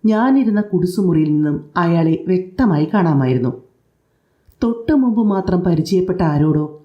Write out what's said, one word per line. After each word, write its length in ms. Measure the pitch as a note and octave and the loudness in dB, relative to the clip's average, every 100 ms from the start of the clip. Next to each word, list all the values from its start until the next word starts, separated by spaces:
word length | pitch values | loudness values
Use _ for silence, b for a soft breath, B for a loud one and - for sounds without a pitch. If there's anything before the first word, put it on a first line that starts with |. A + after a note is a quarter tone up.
ഞാനിരുന്ന 580 | G#3+ G#3+ B3 C4+ A3+ G#3 | 2 2 2 2 2 0
കുടിസുമുറിയിൽ 680 | G#3 F#3 F3+ - F#3 D#3 D3+ | 0 -2 -2 0 0 2 2
നിന്നും 280 | D3+ D3+ D3 - - | 0 0 -4 -6 -4
അയാളെ 380 | E3+ E3+ D#3+ D#3+ - | 0 2 2 0 0
വ്യക്തമായി 580 | F#3 F#3 - B3 D3+ D#3 | -2 -2 -2 0 2 0
കാണാമായിരുന്നു. 680 | G#3 E3+ C#3 C3 A#2+ B2 - - _ _ _ _ _ _ _ _ _ | 0 2 2 0 0 -2 -6 -16 _ _ _ _ _ _ _ _ _
തൊട്ടു 320 | A#3 A#3 A#3 | -4 -4 0
മുമ്പ് 300 | D4+ B3+ A3 G#3+ | 0 2 0 0
മാത്രം 340 | G3 F#3+ F3+ | 0 0 0
പരിചയപ്പെട്ട 600 | F3+ D#3+ - F#3+ F#3 F3+ | 0 0 0 0 0 0
ആരോടോ 420 | E3 D3 D3+ D3+ D3+ - | 0 2 2 0 -2 -10